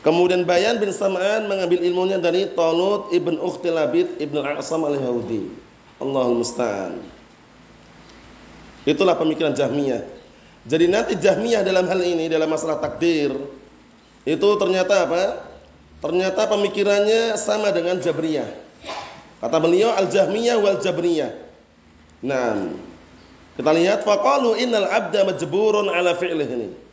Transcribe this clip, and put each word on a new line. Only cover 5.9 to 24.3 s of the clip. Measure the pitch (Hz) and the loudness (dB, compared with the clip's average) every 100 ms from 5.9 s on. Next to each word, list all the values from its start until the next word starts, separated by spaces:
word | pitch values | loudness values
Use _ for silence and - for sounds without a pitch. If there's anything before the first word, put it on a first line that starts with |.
| - | -10
Allahul | 131 135 123 120 | -4 0 0 0
Musta'an. | 117 - 120 101 90 87 82 - - - - - - - - - - - - - - - - - - | -2 -2 -4 -2 -6 -10 -14 -20 -20 -20 -20 -20 -20 -20 -20 -20 -20 -20 -20 -20 -20 -20 -20 -6 -2
Itulah | 135 190 | 2 2
pemikiran | 165 160 151 160 | 2 0 0 -2
Jahmiyah. | 135 135 143 139 117 - - - - - - 113 | 0 -2 0 -2 -4 -6 -16 -20 -20 -20 -20 -4
Jadi | 160 170 | 2 4
nanti | 202 233 | 2 0
Jahmiyah | 190 170 156 233 220 | 0 2 2 0 0
dalam | 190 185 180 | 2 0 0
hal | 185 | 0
ini, | 175 170 160 | 0 -2 0
dalam | 160 160 | 0 0
masalah | 156 160 151 | -2 -2 -4
takdir, | 147 - 170 160 143 135 - - - - - - - - - | -4 -2 0 2 0 -4 -10 -14 -20 -20 -20 -20 -20 -10 -4
itu | 151 202 202 | 2 2 2
ternyata | 190 185 185 196 165 | 2 0 2 2 2
apa? | 170 196 - - - - - - - | 0 0 -4 -14 -20 -20 -20 -20 -8
Ternyata | 147 175 190 185 214 | -2 0 0 0 0
pemikirannya | 208 202 202 202 202 208 226 226 208 | 2 0 0 2 4 4 2 2 -2
sama | - 208 208 | -2 0 2
dengan | 175 170 180 | 0 0 0
Jabriyah. | 180 147 160 147 107 - - - - - - - - - 117 | -2 -2 -2 -2 -4 -10 -18 -20 -14 -14 -14 -18 -20 -8 -2
Kata | 156 | 2
beliau, | 160 180 226 | 4 4 4
"Al-Jahmiyah | 202 190 - 160 208 233 233 | 2 2 2 2 2 2 2
wal | 202 196 | 2 2
Jabriyah." | 190 160 175 160 123 - - - _ _ - - - - | -2 0 0 0 -2 -8 -18 -20 _ _ -20 -20 -20 -10
Nah, | 127 135 123 104 90 78 - - - - - - - - | -4 0 0 -2 -4 -8 -14 -20 -20 -20 -20 -20 -16 -4
kita | 151 | 2
lihat, | 160 175 202 | 2 2 2
"Faqalu | 214 202 247 | 2 2 2